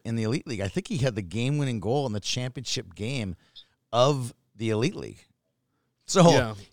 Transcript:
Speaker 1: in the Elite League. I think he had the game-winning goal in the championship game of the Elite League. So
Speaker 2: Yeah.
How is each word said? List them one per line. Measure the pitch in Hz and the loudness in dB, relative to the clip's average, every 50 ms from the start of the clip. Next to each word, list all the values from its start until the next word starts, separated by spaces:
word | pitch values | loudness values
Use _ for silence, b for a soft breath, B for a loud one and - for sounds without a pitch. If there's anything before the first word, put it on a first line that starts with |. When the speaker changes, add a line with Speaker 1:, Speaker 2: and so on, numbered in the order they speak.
| - | -6
Speaker 1:
in | 113 113 | -4 -2
the | 113 110 | -2 0
Elite | 107 135 175 - | 0 -2 -2 -4
League. | 147 117 92 | -6 -6 -4
I | 98 | -4
think | 92 - 180 - | -4 -4 -6 -4
he | - 208 135 | -4 -2 0
had | 139 131 101 | 0 0 0
the | 110 95 | -2 -6
game-winning | 82 92 117 120 135 147 147 143 131 120 104 | -4 -4 -2 -2 0 0 0 -2 -2 -4 -4
goal | 85 107 131 147 139 | -2 -2 0 0 0
in | 120 104 | -2 -4
the | 101 | -4
championship | - - - 127 123 127 - 135 113 - - 127 101 90 85 | -4 -4 -4 -4 -6 -6 -8 -10 -8 -6 -6 -6 -8 -10 -10
game | - 104 120 143 - 104 95 85 B B B B B B B B B B - | -8 -6 -4 -4 -4 -4 -6 -8 B B B B B B B B B B -2
of | 113 120 127 147 147 131 120 117 - _ _ _ _ | 2 4 4 4 4 2 -2 -6 -10 _ _ _ _
the | 101 113 110 | -4 -2 0
Elite | 107 107 127 185 - | 0 0 0 -2 -2
League. | - 62 53 - - - _ _ _ _ _ _ _ _ _ _ _ _ _ _ _ _ | -6 -12 -14 -14 -18 -20 _ _ _ _ _ _ _ _ _ _ _ _ _ _ _ _
So | - - 196 165 170 | 2 6 8 8 8
Speaker 2:
Yeah. | 147 135 120 110 107 101 - - | 8 6 4 0 -4 -10 -16 -8